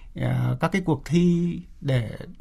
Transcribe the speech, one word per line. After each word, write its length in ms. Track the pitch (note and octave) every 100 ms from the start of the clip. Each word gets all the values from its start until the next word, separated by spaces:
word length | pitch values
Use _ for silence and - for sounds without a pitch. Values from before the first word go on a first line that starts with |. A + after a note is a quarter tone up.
| - -
à, 400 | B2 B2 B2 B2+
các 120 | E3+
cái 100 | F#3+
cuộc 200 | F3 D3 -
thi 540 | E3+ F3 F3 F3 E3+ - -
để 360 | C#3 B2+ G#2+ - - -